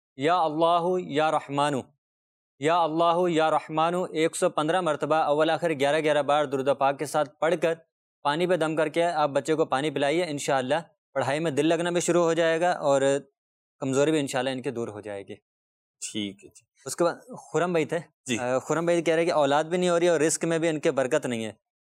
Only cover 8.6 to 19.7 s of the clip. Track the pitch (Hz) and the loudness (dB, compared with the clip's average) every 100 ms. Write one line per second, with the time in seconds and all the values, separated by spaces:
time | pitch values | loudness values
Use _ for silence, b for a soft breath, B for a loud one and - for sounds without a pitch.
8.6 | 156 160 156 160 170 156 147 139 135 156 | 0 0 0 0 0 2 0 0 0 0
9.6 | 151 135 156 139 139 165 170 143 - 139 | 0 0 -2 -2 0 0 -2 -4 -2 0
10.6 | 127 156 160 _ _ 135 127 147 165 131 | 0 -2 -4 _ _ -4 -2 -2 -2 0
11.6 | 156 165 175 175 165 170 165 165 165 165 | 2 2 0 0 2 2 2 2 2 2
12.6 | 175 - 151 139 135 139 - _ _ _ | 0 0 2 2 4 0 -4 _ _ _
13.6 | _ - 135 131 147 156 139 131 131 131 | _ -8 -2 2 2 2 0 -2 -4 -4
14.6 | 139 117 113 104 104 101 101 104 _ _ | -6 -6 -6 -8 -10 -12 -12 -18 _ _
15.6 | _ _ _ - - 110 101 98 - - | _ _ _ -16 -10 -6 -6 -8 -20 -20
16.6 | _ _ 135 - 170 135 - 247 - 156 | _ _ -8 -2 -2 -2 -12 -20 -6 -2
17.6 | 180 170 143 165 - _ - 117 123 127 | 0 0 -2 -4 -8 _ -6 -4 -2 -2
18.6 | - 156 170 175 165 160 170 156 139 143 | -2 -2 0 0 2 2 2 2 2 2
19.6 | 160 | 0